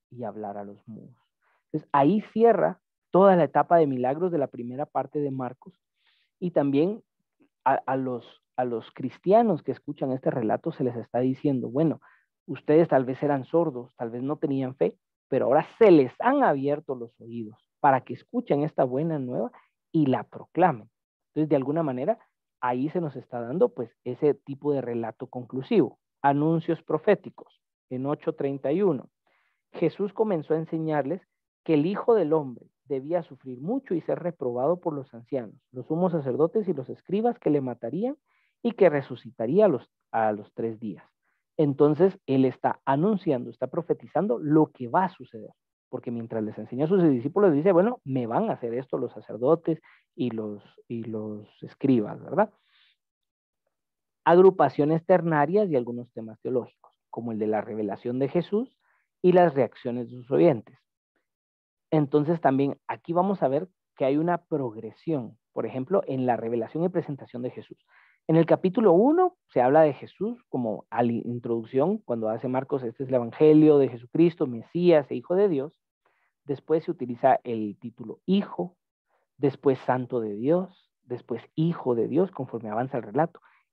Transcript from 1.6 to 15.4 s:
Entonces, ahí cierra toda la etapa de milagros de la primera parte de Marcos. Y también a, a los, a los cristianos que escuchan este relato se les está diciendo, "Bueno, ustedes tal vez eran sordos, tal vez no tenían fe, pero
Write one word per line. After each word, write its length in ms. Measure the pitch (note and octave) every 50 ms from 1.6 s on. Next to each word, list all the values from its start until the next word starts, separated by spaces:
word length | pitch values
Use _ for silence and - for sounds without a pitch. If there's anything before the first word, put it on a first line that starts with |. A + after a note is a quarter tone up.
| _
Entonces, 240 | _ - D#3 - _ -
ahí 280 | C#3+ C#3 D3+ G3+ G#3+ - - -
cierra 480 | A3 A3+ A#3 A3 - D#3 D#3+ F#3 - _ _ _ _ _ _
toda 240 | - F3 G3 G3 F#3
la 100 | F3 D#3
etapa 320 | C3+ - E3+ - - F3 E3+
de 100 | D#3+ C#3+
milagros 440 | C3 B2 B2 B2 C#3+ D#3+ F#3 F#3
de 60 | E3+ D#3
la 100 | C3+ B2+
primera 380 | - B2+ A#2 A#2+ B2+ C3+ D3
parte 340 | - - C#3 C3 C3 - D3+
de 120 | D3 C#3
Marcos. 420 | C3+ C3 B2+ B2 C3 - - F#3 - _ _ _ _ _ _ _ _ _ _ _ _ _
Y 120 | F#3 F3
también 500 | D#3+ D#3+ C#3+ C#3 C3+ C#3 D#3+ F#3+ G#3+ A#3 - _ _ _ _ _ _ _ _ _ _ _ -
a, 120 | B2+ C3+ - -
a 100 | B2 C3
los, 460 | C3+ C3 B2+ B2+ A#2 - - - _ _ _ _ -
a 80 | B2+
los 260 | B2 A#2 A2 - -
cristianos 720 | - - - A#2+ - - - F3 G3 A3+ A#3 A3 F3+ C#3 -
que 80 | -
escuchan 400 | B2+ - _ C#3+ C#3+ - D3 C3+
este 200 | B2+ C3 - E3
relato 400 | C#3 C3 A2+ G#2+ G#2+ - - E3
se 120 | - - C#3
les 120 | B2 A#2
está 240 | A#2 A2 - - A#2+
diciendo, 500 | B2+ C3 C3 - - D3 C3+ B2 A2+ A#2
"Bueno, 320 | A#2 C#3 E3 D3+ - - _ _ _ _ _ _ _ _ _
ustedes 440 | - C#3 - - - D3 D#3+ E3+ D#3+
tal 160 | D#3+ C3 C3
vez 160 | A#2+ C3+ -
eran 240 | - D3 C#3+ C3+ B2+
sordos, 500 | - - E3 E3+ D#3+ B2+ B2 A#2+ - _
tal 140 | - B2 A2+
vez 140 | A2+ A#2+ B2+
no 140 | C3+ D#3 -
tenían 380 | - D3 C3+ C3+ C3 B2+ C3
fe, 220 | - E3 - - _ _ _ _ _ _ -
pero 160 | C#3 B2